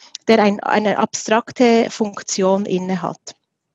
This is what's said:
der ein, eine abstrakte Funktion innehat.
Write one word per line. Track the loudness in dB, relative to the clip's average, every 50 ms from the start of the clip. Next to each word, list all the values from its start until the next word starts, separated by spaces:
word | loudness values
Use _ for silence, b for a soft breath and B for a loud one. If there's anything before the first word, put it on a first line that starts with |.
| B B B B _ 2
der | 4 4
ein, | 4 2 0 0
eine | -2 0 0 0 0 0 0
abstrakte | 0 -2 -2 -4 -8 -4 0 0 0 0 -2 0 2 4 4 4 4 2 0
Funktion | -2 -4 -6 -6 -6 -10 -10 -8 -4 0 0 2 2 0 0
innehat. | -2 -4 -4 -2 -4 -4 -4 -4 -8 -8 -10 _ -20 -20 _ _ _ _ _ _ _